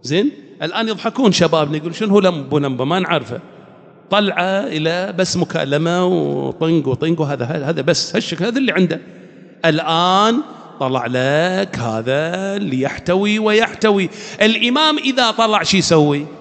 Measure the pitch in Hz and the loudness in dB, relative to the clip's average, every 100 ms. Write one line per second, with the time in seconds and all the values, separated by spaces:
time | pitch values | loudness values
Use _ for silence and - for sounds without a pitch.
0 | 123 160 262 - - - 160 196 226 214 | -2 0 0 -2 -20 -10 -6 -4 -4 -4
1 | 233 220 254 175 165 160 151 156 160 165 | -4 2 2 4 4 2 0 -2 -6 -4
2 | 214 202 185 170 135 147 143 127 135 180 | 2 4 4 0 -2 -2 -2 -2 -2 0
3 | 170 165 110 120 - - - - - - | 0 -2 -4 -12 -12 -20 -20 -20 -20 -20
4 | - 208 202 175 180 190 - 156 160 175 | -2 0 2 0 -2 -2 -2 -2 -2 -2
5 | 196 180 180 185 160 165 139 143 165 175 | -4 -2 -2 0 -2 -2 -2 0 0 2
6 | 180 175 143 139 135 - 160 165 135 127 | 2 2 0 -2 -4 -4 0 2 0 -2
7 | 160 165 147 139 120 160 139 165 139 165 | -2 0 -2 -2 -4 -4 -4 -2 0 0
8 | - 214 - 165 190 240 262 165 180 160 | 0 -4 -4 -4 -4 -2 0 2 0 0
9 | - - - - - - 165 156 156 165 | -10 -20 -20 -20 -20 -2 0 0 0 2
10 | 180 190 214 240 294 - - - 131 127 | 4 4 4 2 -4 -14 -20 -6 -2 -2
11 | 120 127 131 147 175 185 196 - 117 110 | -2 0 2 2 0 0 -4 -4 -4 -4
12 | 113 139 160 180 196 196 202 131 135 - | -2 -2 -2 -4 -4 -4 -4 -2 -2 -4
13 | - 185 208 214 214 214 226 - 220 202 | 0 0 2 0 2 2 0 0 2 2
14 | 175 - - - 214 220 233 262 311 311 | 0 -4 -14 0 2 2 0 2 2 2
15 | 262 262 233 214 226 214 165 190 - 165 | 0 0 0 2 2 2 2 2 4 4
16 | 151 143 151 - | 4 0 -6 -14